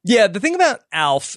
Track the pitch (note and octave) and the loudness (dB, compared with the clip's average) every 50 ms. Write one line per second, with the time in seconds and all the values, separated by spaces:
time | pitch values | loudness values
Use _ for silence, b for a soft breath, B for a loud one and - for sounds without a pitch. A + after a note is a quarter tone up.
0 | - - A#3+ A#3 G#3+ G3 E3+ G3+ G3 D#4+ E4+ F4+ F#4 D#4+ B3+ - _ _ - D#3+ | -2 0 2 4 4 2 0 -2 -4 -4 0 2 0 0 0 -2 _ _ -6 -2
1 | D#3 D3 C#3 C#3 - - - | 0 0 0 -2 -4 -6 -10